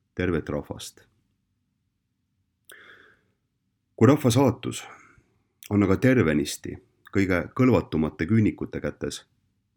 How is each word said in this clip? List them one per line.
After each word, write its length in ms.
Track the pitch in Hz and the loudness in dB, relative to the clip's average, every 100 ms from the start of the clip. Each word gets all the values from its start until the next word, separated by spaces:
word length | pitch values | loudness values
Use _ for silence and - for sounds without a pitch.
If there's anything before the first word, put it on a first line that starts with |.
| _ | _
tervet 340 | - 90 80 - | -4 -2 -2 -4
rahvast. 560 | 73 - - - - _ _ _ _ _ _ _ _ _ _ _ _ _ _ _ _ _ - - - _ _ _ _ _ _ _ _ _ - | -8 -8 -14 -16 -20 _ _ _ _ _ _ _ _ _ _ _ _ _ _ _ _ _ -20 -20 -20 _ _ _ _ _ _ _ _ _ 2
Kui 120 | 110 | 4
rahva 220 | 147 127 | 4 2
saatus 500 | 120 135 - 62 - - - _ _ _ _ _ _ - | 2 2 0 -6 -12 -14 -20 _ _ _ _ _ _ -4
on 140 | 104 | 0
aga 120 | 95 95 | 2 2
tervenisti 800 | 127 123 80 76 71 - - - _ _ _ | 4 4 2 0 -2 -8 -12 -14 _ _ _
kõige 320 | 101 92 90 - | -2 0 -2 -2
kõlvatumate 720 | - 127 95 - 78 78 - 82 | 0 2 2 0 -2 -2 -4 0
küünikute 540 | 113 98 - 76 71 | 2 2 -2 -8 -8
kätes, 440 | 73 - 73 - - _ _ _ _ | -10 -8 -10 -10 -16 _ _ _ _